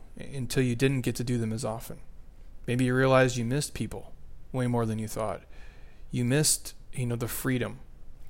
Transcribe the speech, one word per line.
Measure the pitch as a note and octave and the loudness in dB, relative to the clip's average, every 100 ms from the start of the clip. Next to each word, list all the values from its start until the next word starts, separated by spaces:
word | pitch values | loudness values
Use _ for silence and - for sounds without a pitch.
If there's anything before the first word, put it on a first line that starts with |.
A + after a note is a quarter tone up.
| - - | -14 -12
until | - C#3 A#2+ C#3 | -8 -4 0 2
you | B2+ A#2 | 4 4
didn't | C3+ C3+ | 4 4
get | A#2+ - | 0 -2
to | |
do | A#2+ A#2+ | 0 0
them | A2 | 0
as | A2 | -2
often. | A2+ A2+ - A2 - - - - - - - | -4 -4 -8 -12 -12 -14 -16 -16 -14 -8 -2
Maybe | B2 B2+ | 2 4
you | |
realized | B2+ C3 C3 C3 A#2+ | 6 8 8 8 4
you | A#2 | 0
missed | C#3 - | 0 -2
people | - A2 G#2 - - - - - | -4 -6 -6 -10 -12 -12 -12 -6
way | B2+ B2 | -2 2
more | A#2+ A2+ | 2 2
than | A2 | 0
you | G#2+ | -2
thought. | A2+ G#2+ F2 - - - - - - - | -2 -2 -4 -10 -14 -14 -14 -16 -14 -4
You | B2+ | 0
missed, | A#2+ C#3+ D3 - - - - | 4 4 4 2 -2 -14 -10
you | - A#2+ | -4 -2
know, | A#2 | -2
the | A#2 | -2
freedom. | - C3+ B2 G#2+ - - - - - | -2 0 0 -2 -6 -14 -14 -12 -10